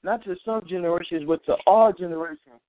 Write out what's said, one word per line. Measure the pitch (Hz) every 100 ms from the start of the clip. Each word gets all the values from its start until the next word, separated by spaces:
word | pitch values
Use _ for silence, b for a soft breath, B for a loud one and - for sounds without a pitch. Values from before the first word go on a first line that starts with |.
Not | 185 226
to | 208 180 -
some | 220 180
generations, | 185 170 170 170 165 147
but | 165 -
to | - -
all | 208 220
generations. | 190 180 160 165 156 139 117